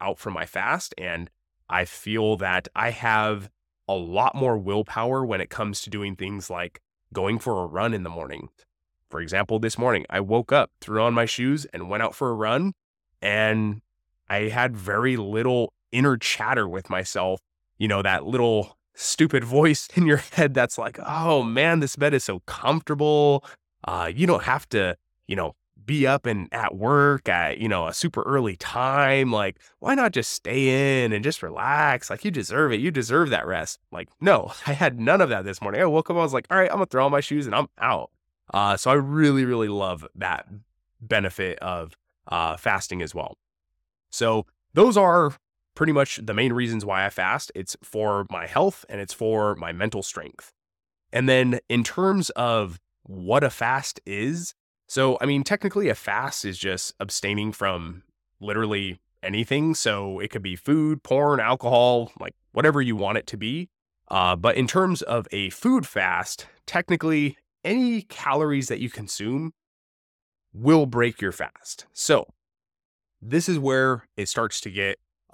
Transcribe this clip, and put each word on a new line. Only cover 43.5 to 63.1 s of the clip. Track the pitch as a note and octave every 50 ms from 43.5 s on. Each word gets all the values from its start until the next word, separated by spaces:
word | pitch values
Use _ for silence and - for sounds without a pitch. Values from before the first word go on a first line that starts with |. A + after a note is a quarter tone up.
| _ _ _ _ _ _ _ _ _ _ _ _
So | - - A#2+ A2+ A2 A2 - _ _ _ _ _ -
those | D#3 G#3+ B3+ G#3 G#3
are | G3 F3 E3+ F3 D#3+ C#3+ - - _ _ _ _ _ _ -
pretty | - D#3 D#3+ D3
much | C#3+ C#3 - - - A2
the | A2 G2+
main | G#2+ B2+ B2+ A#2
reasons | B2 B2 A#2 A2+ G#2+ G2+
why | G2+ F#2+ F#2+ G2
I | G2+
fast. | - - F#2 F#2+ A#2 D3 - - -
It's | F#2+ F#2+ - - - -
for | - - G#2+ G#2+ G#2+ G2+ G2+ G2 -
my | F#2 E2+ E2
health | E2+ - C3+ F3+ G3 - - - -
and | A2+ G2+
it's | G2+ - -
for | - A2+ A2 A2 A2 G#2 G#2 G2
my | D#2 E2+ E2+ E2+
mental | F2 F#2 F2+ - G2+ F#2+
strength. | - - F2 D#2 C#2 - - - - _ _ _ _ _ _ _ _ _ _ _ _ -
And | A#2+ C3 C3
then | C3 B2+ B2+ B2 A#2+ - - -
in | A#2+ A#2+ A2+
terms | - - F3+ F#3 F#3+ G3 F#3+ D#3+ -
of | - - B2 A#2+ A#2 A2 G#2 F2+ E2+ F2 _ _ _ _ _
what | - G2 F#2 F2+ F#2 A#2+ C#3+ C#3+
a | B2
fast | - - A#2 A#2+ C3 C3+ C3+ - - - -
is, | G2 G2+ G2+ A2 C3+ E3 E3+ F3 - - _ _ _ _ _ _
so, | - - C3+ C3+ C3+ B2+ -
I | B2
mean, | C#3 C#3+ C#3 C3+
technically | - G#3 - - G3 - G3+ G3+ C3+
a | G#2
fast | - - - G2+ A2 C3 C#3 - - -
is | G2 F#2 -
just | - F#2+ F#2 F#2 - - - -
abstaining | G2+ G2+ - - - G2+ G#2 G#2 G#2 G#2+ G2+
from | - G2+ G2 F#2 F2 E2 E2 F2 F2+ - _ _ _ _ _ _ -
literally | G2 G#2 G2+ A2 A2+ G#2+ G#2 G2+ G2 F#2 F2+ - _ _ _ _ -
anything. | F#2 G2 A2 A#2 - C3+ D3 D3+ D#3+ D#3
So | - - A2+ G#2 G2+ G2 G2 F#2+ F2+
it | G2+ -
could | - G#2+ F#2+
be | F#2+ F2+
food, | - - C#3 D3 D#3 D3+ D#3 D#3 C#3+ -
porn, | - C3 C#3 D3 D3 C#3+ B2+
alcohol, | A2 A#2 C3 B2+ - A#2+ B2 A#2+ A#2+ B2 B2 A#2+ A#2 A2+ - -
like, | - - - _ _ _ -
whatever | - C#3+ D#3 C#3+ C#3+ C3
you | A#2+ A2
want | G2+ G2 G2